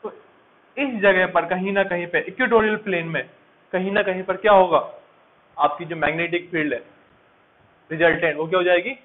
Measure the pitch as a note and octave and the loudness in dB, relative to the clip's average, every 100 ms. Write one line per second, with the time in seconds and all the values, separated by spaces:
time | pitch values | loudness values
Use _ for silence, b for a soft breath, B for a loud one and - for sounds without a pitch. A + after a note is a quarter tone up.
0 | A3 - _ _ _ _ _ - C#4 A#3 | -14 -16 _ _ _ _ _ -6 -4 2
1 | G3 F#3 F3+ F3 E3+ F3+ F#3+ G3 F#3+ F3 | 4 4 2 0 0 -2 0 0 0 -2
2 | F3 E3+ - F#3 B3 A3+ A3 G#3+ G#3 F3 | -2 -4 -4 -4 2 4 2 -2 -4 -4
3 | E3 D#3 B2 _ _ _ _ F#3 F#3 G3+ | -4 -6 -8 _ _ _ _ -4 -2 -2
4 | G3 F#3 F#3 F#3 G#3+ G3+ F#3 D3+ - - | -2 -4 -4 -2 4 6 6 2 0 -14
5 | _ _ _ _ _ - D3 - E3 E3 | _ _ _ _ _ -2 -2 0 -10 -4
6 | D3 D#3+ E3+ E3+ F3 F3 D3+ A#2+ - _ | -2 -2 -4 -4 -4 -4 -2 -4 -8 _
7 | _ _ _ _ _ _ _ _ _ D#3+ | _ _ _ _ _ _ _ _ _ 0
8 | E3 D#3 E3 D3 E3 F#3 F3+ F3+ F#3+ C4 | 2 2 -2 -2 -2 0 2 2 0 -12